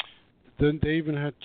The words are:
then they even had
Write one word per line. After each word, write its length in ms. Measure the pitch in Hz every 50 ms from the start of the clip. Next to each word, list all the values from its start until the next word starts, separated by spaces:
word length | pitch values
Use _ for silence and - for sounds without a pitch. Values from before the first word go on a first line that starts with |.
| - - - - _ _ _ _ _ - - -
then 200 | 139 147 147 151 -
they 80 | 151 156
even 180 | 165 156 156 151
had 160 | 143 143 147 - _